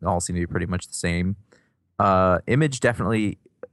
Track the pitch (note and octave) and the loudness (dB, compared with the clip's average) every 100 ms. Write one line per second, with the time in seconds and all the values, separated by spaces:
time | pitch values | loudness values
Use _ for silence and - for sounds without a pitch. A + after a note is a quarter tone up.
0 | F2 F2+ - F2 E2+ F#2 F2 F2+ - - | -2 -2 -2 -4 -2 -4 -4 -6 -6 -6
1 | F2 E2+ F2+ G2+ - _ _ _ _ - | -2 -2 -2 -4 -10 _ _ _ _ 0
2 | G2+ F#2 F#2 F2 - B2+ D#3 B2+ A#2+ A#2 | 4 4 4 2 2 2 2 2 0 0
3 | F#2+ A2 G#2 - _ _ - | 0 0 -2 -4 _ _ -10